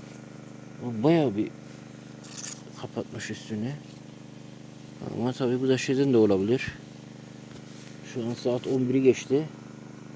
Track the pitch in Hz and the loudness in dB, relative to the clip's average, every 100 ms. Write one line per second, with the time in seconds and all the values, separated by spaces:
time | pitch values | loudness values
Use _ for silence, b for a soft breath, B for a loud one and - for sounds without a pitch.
0 | - - - - - - - - 120 110 | -14 -16 -16 -16 -16 -16 -16 -8 -6 4
1 | 143 170 135 101 110 - - - - - | 6 8 6 2 0 -4 -14 -14 -16 -16
2 | - - - - - - - - - 117 | -16 -16 -12 -10 -10 -10 -12 -12 -8 -6
3 | - 113 - 107 - 107 117 147 - - | -6 -8 -8 -8 -6 -4 -4 -6 -12 -16
4 | - - - - - - - - - - | -16 -16 -16 -16 -16 -16 -16 -16 -16 -10
5 | - 101 120 127 127 127 131 127 - 131 | -6 0 0 2 2 4 4 4 4 4
6 | 139 120 107 95 104 131 - - - - | 6 8 8 6 4 2 0 -8 -14 -16
7 | - - - - - - - - - - | -16 -16 -16 -16 -14 -16 -16 -16 -16 -16
8 | - 127 117 120 127 123 123 131 123 135 | -8 -4 -2 0 0 0 2 2 4 8
9 | 131 113 - 139 156 - - - - - | 8 6 2 0 0 -8 -14 -14 -14 -16
10 | - | -16